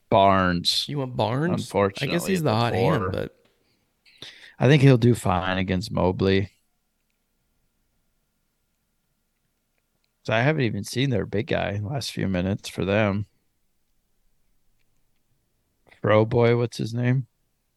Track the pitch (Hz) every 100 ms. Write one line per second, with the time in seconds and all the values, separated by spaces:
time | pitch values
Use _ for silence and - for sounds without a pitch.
0 | - 107 98 95 92 87 - - - 143
1 | 127 127 107 127 170 175 - 101 98 -
2 | 143 175 170 185 147 110 117 92 95 -
3 | 95 - - _ _ _ _ _ _ _
4 | _ _ - - - - 123 151 135 123
5 | 120 113 101 90 90 92 92 92 - 90
6 | 87 92 95 95 98 _ _ _ _ _
7 | _ _ _ _ _ _ _ _ _ _
8 | _ _ _ _ _ _ _ _ _ _
9 | _ _ _ _ _ _ _ _ _ _
10 | _ _ - 113 131 156 117 101 - 120
11 | 139 104 92 101 - 90 87 101 104 143
12 | - - 98 90 92 98 - - 90 104
13 | 104 98 104 _ _ _ _ _ _ _
14 | _ _ _ _ _ _ _ _ _ _
15 | _ _ _ _ _ _ _ _ _ _
16 | 107 107 110 120 117 120 120 - 123 120
17 | 123 131 117 _ _ _ _